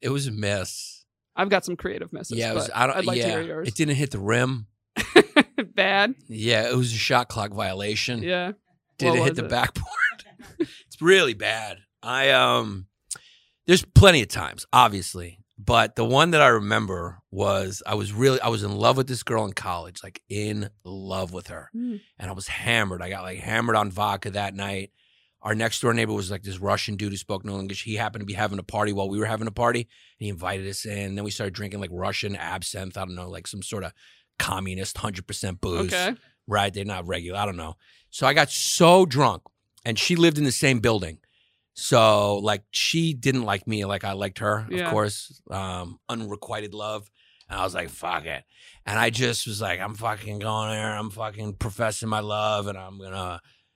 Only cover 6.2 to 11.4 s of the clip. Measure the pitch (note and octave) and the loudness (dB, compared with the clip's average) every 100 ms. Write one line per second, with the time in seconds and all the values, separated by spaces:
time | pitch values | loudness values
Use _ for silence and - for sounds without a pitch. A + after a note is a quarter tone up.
6.2 | - A2 A2+ A2+ A#2 B2+ B2 A2+ - B2 | -10 -4 2 2 4 2 0 0 2 2
7.2 | A#2+ A#2 G#2 G2 F#2+ F#2+ G2+ G#2+ - A#2+ | 2 -4 -4 -4 -4 -2 -2 -2 -2 -4
8.2 | E3+ F3+ F3+ G#3 _ _ _ - B2 B2 | -2 -2 -4 -8 _ _ _ 0 2 4
9.2 | - E3 - A#2+ A#2+ - - G#5+ - F5 | 2 0 -2 -2 -2 -4 -8 -4 -4 -4
10.2 | - - - - D#4+ - _ - D#3+ F#3+ | -18 -20 -20 -8 -8 -8 _ 0 6 6
11.2 | D3 G#2+ | 6 0